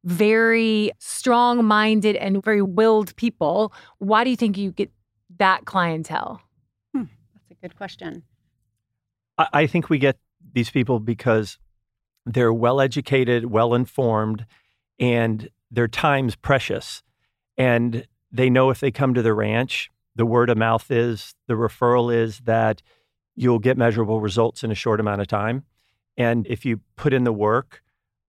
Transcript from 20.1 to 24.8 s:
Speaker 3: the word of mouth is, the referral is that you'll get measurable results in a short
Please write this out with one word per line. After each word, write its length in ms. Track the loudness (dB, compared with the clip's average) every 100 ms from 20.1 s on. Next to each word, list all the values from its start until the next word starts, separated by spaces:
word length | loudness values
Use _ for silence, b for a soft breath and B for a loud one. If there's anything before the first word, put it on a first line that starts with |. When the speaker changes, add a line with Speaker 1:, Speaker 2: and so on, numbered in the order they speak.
| -2
Speaker 3:
the 80 |
word 240 | 0 2 2
of 80 | 2
mouth 340 | 2 0 0
is, 440 | 0 0 -4 -10 -14 -6
the 60 |
referral 600 | -2 -2 0 2 2 2
is 240 | 0 -2 -4
that 360 | -2 0 0 -2 _ _ _ _ _
you'll 240 | -2 0 2
get 180 | 2 2
measurable 440 | 2 0 -2 -2
results 420 | -2 0 0 -2
in 80 | -8
a 60 |
short 240 | -6